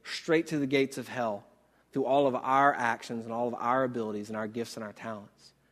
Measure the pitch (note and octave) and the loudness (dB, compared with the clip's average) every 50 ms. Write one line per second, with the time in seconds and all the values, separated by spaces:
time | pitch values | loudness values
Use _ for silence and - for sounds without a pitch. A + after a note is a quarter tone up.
0 | - - - - - - D#3+ D#3+ E3 - E3 D3+ C#3+ C3 C#3 C#3 C3+ C3+ - C#3 | -14 -12 -12 -8 0 2 2 2 2 0 -2 -2 0 2 2 2 2 0 -2 -6
1 | A#2+ - - B2+ A#2+ A#2 G#2 G2+ - - _ _ _ _ _ _ _ _ - C3+ | -10 -8 -6 -4 -2 -2 -4 -6 -8 -16 _ _ _ _ _ _ _ _ -4 -2
2 | C3 A#2+ C3+ C#3+ C#3+ C3+ B2 B2 - C3 C3 C#3 C#3 C#3+ C3+ - A#2+ A#2 A#2 A#2 | 0 4 4 4 4 4 2 0 0 2 4 6 6 6 6 4 2 0 0 -2
3 | - - B2 A#2 A2 A2+ A#2 A#2 A#2+ B2 A2+ - - A#2+ B2+ C3 C3+ B2+ B2 A#2+ | -4 -8 -8 -8 -6 -6 -4 -2 -2 -2 -2 -2 0 2 2 2 2 0 0 -2
4 | A2+ G#2+ G#2 G#2 G#2 G#2 A2 G#2+ A2 G#2+ G#2+ A#2 A#2 - - A#2+ A2+ G#2 G#2 - | -4 -4 -4 -6 -8 -6 -6 -6 -6 -6 -4 -6 -6 -6 -8 -10 -10 -12 -12 -12
5 | - A#2 A2 G#2 G2+ G#2 _ _ - - _ _ _ _ | -10 -10 -10 -10 -12 -18 _ _ -20 -20 _ _ _ _